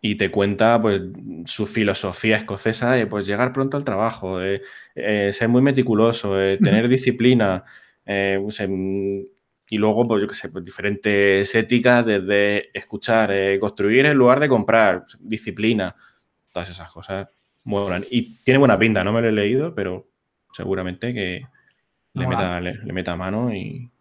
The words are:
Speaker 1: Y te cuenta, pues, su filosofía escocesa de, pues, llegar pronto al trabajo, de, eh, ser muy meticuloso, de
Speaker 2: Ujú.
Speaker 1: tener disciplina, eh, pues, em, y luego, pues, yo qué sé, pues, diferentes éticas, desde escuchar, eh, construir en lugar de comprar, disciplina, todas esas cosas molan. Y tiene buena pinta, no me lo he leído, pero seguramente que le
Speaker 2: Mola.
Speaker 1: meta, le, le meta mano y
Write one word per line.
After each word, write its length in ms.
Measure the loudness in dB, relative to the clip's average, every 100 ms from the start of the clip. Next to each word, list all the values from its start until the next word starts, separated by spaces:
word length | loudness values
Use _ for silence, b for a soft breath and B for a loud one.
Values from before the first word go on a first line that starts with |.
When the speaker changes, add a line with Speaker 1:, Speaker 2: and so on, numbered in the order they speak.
Speaker 1:
Y 120 | -2 0
te 160 | 0
cuenta, 500 | 0 0 2 4 4
pues, 200 | 2 0 -4 -14 -14 -14 -12
su 220 | -6 -4
filosofía 680 | 0 0 0 -4 -4 0 0
escocesa 560 | 0 -6 -4 -2 0
de, 120 | 0 0
pues, 220 | -4 -4
llegar 260 | -2 -2
pronto 240 | -2 -4 -4
al 60 | -4
trabajo, 540 | -2 -2 -4 -8 -4
de, 220 | -4 -4 -6 B B -10
eh, 360 | -2 0 0
ser 160 | 0 0
muy 120 | 2
meticuloso, 760 | 4 2 2 4 2 2 -2 0
de 200 | 0 2
Speaker 2:
Ujú. 80 |
Speaker 1:
tener 240 | 4 4 4
disciplina, 760 | 2 2 2 4 4 4 0 b b b b -6
eh, 340 | -2 0 0
pues, 180 | -4 -6
em, 600 | -4 -2 -4 -4 -4 -6 -10 _ _ _ _
y 80 | 0
luego, 300 | 2 2 2
pues, 140 | 2
yo 60 | -2
qué 60 |
sé, 160 | -6 -12
pues, 160 | -14 -14
diferentes 880 | -6 -6 -2 0 2 4 4 2
éticas, 500 | 0 2 2 4 4 4
desde 680 | 0 2 2 2 0 -4 -14
escuchar, 540 | -12 -10 0 0 2
eh, 280 | 0 0 0
construir 460 | -2 -2 2 4 4
en 100 | 4
lugar 220 | 4 4
de 100 | 4
comprar, 560 | 2 4 4 4 2 -6 -20
disciplina, 760 | -10 -8 -8 -4 0 0 -2 -8 b b b _ _
todas 180 | -10 -10
esas 220 | -12 -18
cosas 360 | -20 -10 -10 -10 _ _ _
molan. 400 | -4 -2 -2 -4 -2
Y 280 | -4 -4 -6
tiene 140 | 2 4
buena 220 | 6 4
pinta, 240 | 4 2
no 100 | 0
me 80 | 0
lo 80 | 0
he 20 |
leído, 420 | 0 0 0 -2 -4
pero 320 | -6 -6 -12 _ _ _ _
seguramente 640 | -12 -6 -4 -4 -6 -6
que 320 | -4 -6 -6 -12 _ _ _ _ _ _
le 120 | -6 -4
Speaker 2:
Mola. 120 | -2
Speaker 1:
meta, 220 | -2 -4
le, 140 | -6 -8
le 80 | -8
meta 240 | -6 -6 -6
mano 380 | -4 -2 -2
y 360 | -4 -8 -12 -16 _